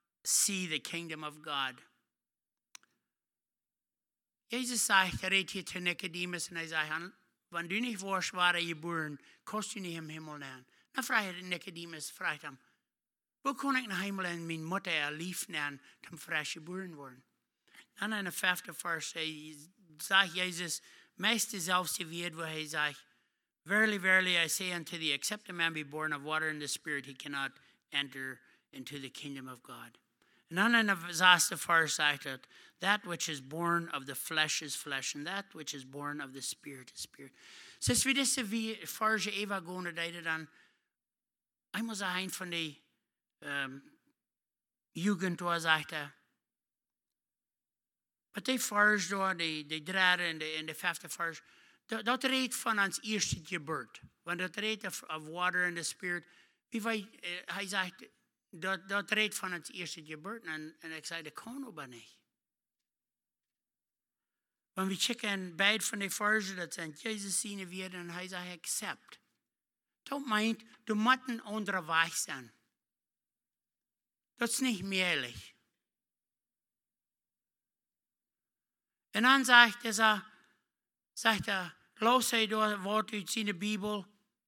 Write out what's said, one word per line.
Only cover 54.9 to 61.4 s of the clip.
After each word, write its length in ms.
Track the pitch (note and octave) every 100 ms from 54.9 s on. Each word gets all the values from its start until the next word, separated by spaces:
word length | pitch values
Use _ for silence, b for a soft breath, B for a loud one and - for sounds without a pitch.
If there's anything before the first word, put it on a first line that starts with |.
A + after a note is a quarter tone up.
| -
of 200 | - D#3+
water 420 | D#3 E3+ F3+ F3+ F3
and 100 | E3+
the 80 |
Spirit. 440 | D#3 - F#3 F3 - b b b _
Wie 120 | A3+
wij, 280 | A3 A3 G3+ -
eh, 360 | F3+ F3+ - F3+
hij 120 | G3
zegt, 440 | G3 F#3 - - _ _ _ _
dat, 380 | E3 F#3+ F#3+ G3
dat 240 | G3+ G3+
redt 240 | G#3+ G#3+ -
van 180 | F#3
ons 160 | F3 -
eerste 360 | - E3+ - D3+
geboorte. 420 | D#3 F3 A3+ E3+
En, 280 | D#3 D#3 -
en 120 | E3
ik 140 | D#3+ -
zei, 180 | E3
"Dat 100 | D#3
kan 320 | -